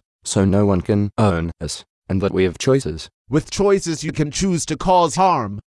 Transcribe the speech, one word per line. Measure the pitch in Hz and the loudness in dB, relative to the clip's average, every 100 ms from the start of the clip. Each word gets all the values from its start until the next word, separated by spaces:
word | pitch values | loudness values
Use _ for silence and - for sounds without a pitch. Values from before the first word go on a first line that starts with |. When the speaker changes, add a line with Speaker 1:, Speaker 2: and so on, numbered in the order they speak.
| _ _ | _ _
Speaker 1:
so | - 104 98 | -4 2 4
no | 98 101 | 4 4
one | 92 | 2
can | - 101 104 - | 0 0 0 0
own | 104 82 82 - | 0 2 -4 -6
us, | 80 - - _ - | -10 -10 -16 _ -4
and | 92 | -2
that | 98 | 0
we | 92 92 | 2 0
have | 80 | 0
choices. | 131 135 78 80 - _ - | 0 0 -2 -10 -14 _ -4
Speaker 2:
With | 147 - | -4 -2
choices | - 202 196 165 151 | 0 2 2 0 -6
you | 156 | -6
can | 151 147 | -4 -4
choose | - 190 170 - | -2 -2 -2 -4
to | 156 | -4
cause | 190 180 170 160 | 2 2 2 2
harm. | 190 151 104 101 - | 2 2 -2 -8 -14